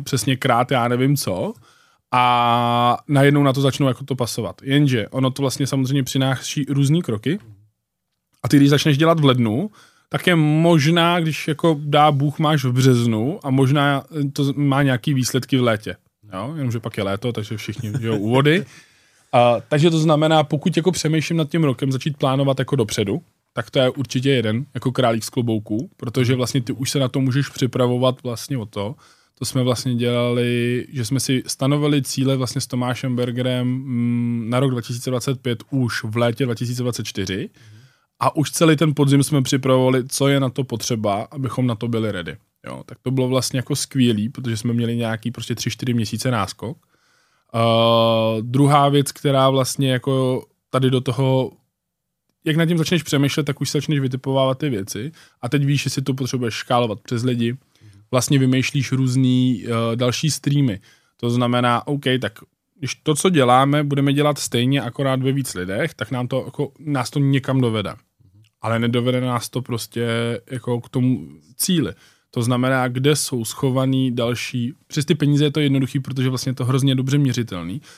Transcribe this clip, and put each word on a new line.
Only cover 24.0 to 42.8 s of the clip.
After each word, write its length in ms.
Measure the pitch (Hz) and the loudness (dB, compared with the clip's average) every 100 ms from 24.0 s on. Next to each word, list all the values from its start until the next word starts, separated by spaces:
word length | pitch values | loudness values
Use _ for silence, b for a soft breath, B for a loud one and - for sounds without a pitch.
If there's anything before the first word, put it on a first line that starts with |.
| 131 135 135 | -4 -2 2
jeden 360 | 131 110 110 143 | 2 2 -2 -4
jako 180 | 127 131 | -6 -4
králík 320 | 120 123 117 | 0 2 2
z 40 | - | -2
klobouku, 600 | - 120 113 107 107 180 - | -2 0 -2 -2 -6 -6 -10
protože 380 | 123 131 120 | -6 0 0
vlastně 260 | 127 123 143 | 0 0 -2
ty 120 | 117 | -4
už 180 | 120 131 | -6 -4
se 80 | 147 | -2
na 100 | 131 | -2
to 120 | 139 | 0
můžeš 280 | 135 127 135 | 0 0 -2
připravovat 760 | - 131 - 123 123 127 127 | -2 -2 0 0 2 0 0
vlastně 360 | 127 113 - 139 | -6 -10 -8 -8
o 80 | 107 | -8
to. 280 | 107 101 143 b b b - | -8 -8 -10 b b b -10
To 60 | |
jsme 180 | 127 135 | -4 0
vlastně 320 | 127 117 131 | 0 0 -2
dělali, 920 | 120 120 120 120 120 120 120 120 123 - | -2 0 0 0 0 0 0 0 -2 -6
že 120 | 135 | -6
jsme 160 | 110 135 | -4 -2
si 220 | - 131 - | 0 -2 -2
stanovili 560 | - 135 147 147 147 | -2 0 2 2 0
cíle 340 | 131 - 135 135 | -2 -2 0 0
vlastně 240 | 127 135 | -2 -4
s 60 | - | -6
Tomášem 500 | 123 123 120 135 123 | -4 -4 -4 -4 -2
Bergerem, 500 | 123 123 127 123 123 | -2 -2 -2 -2 -2
mm, 800 | 127 135 120 120 120 120 117 110 | -4 -4 -2 0 0 -2 -4 -2
na 100 | 123 | 0
rok 100 | 135 | 0
dva 100 | 123 | 0
tisíce 300 | - 123 131 | -4 -8 -4
dvacet 300 | 127 131 131 | -4 -2 -4
pět 220 | 123 117 - | -4 -6 -4
už 340 | 135 120 - | -2 -2 -2
v 120 | 113 110 | -4 0
létě 280 | 120 117 | 0 0
dva 100 | 131 | -4
tisíce 280 | 113 120 123 | -4 -6 -4
dvacet 240 | 123 113 107 | -4 -4 -6
čtyři. 440 | - 95 95 180 b 110 107 127 b b - | -6 -4 -4 -8 b -20 -20 -20 b b -4
A 160 | 131 160 | -2 0
už 140 | 143 | -2
celý 260 | - 165 151 | 2 4 4
ten 180 | 160 | 2
podzim 280 | 143 143 139 | 2 4 4
jsme 200 | 135 147 | 4 2
připravovali, 680 | 131 135 131 131 127 131 127 | 2 0 2 4 4 2 0
co 200 | - 139 | 0 2
je 120 | 139 | 2
na 100 | 131 | 0
to 140 | - | -4
potřeba, 580 | 131 113 - 117 107 101 113 | -6 -6 -4 -2 -2 -2 -4
abychom 360 | - 127 117 127 | -8 -6 -2 -2
na 80 | |
to 140 | 110 117 | -2 -2
byli 240 | 113 110 | -2 -2
ready. 240 | 95 82 71 _ _ - | -4 -8 -12 _ _ -16
Jo, 160 | 64 | -16